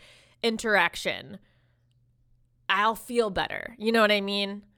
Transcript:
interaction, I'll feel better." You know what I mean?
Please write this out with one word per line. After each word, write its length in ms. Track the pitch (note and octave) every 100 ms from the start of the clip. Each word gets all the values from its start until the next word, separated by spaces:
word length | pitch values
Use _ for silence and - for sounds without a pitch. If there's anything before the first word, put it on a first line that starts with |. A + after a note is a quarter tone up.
| - - _ _
interaction, 960 | A#3 A3 A3+ G3+ E3+ - F3+ G2 - G3+ _ _ _ _ _ _ _ _ _ _ _ _ -
I'll 260 | G3 G#3+
feel 360 | G#3+ - A#3+ A3
better." 440 | F3 - - G1+ A#3
You 120 | A3
know 120 | A3+
what 100 | G#3+
I 80 | G#3
mean? 420 | G3 G3+ G3+ G#3 -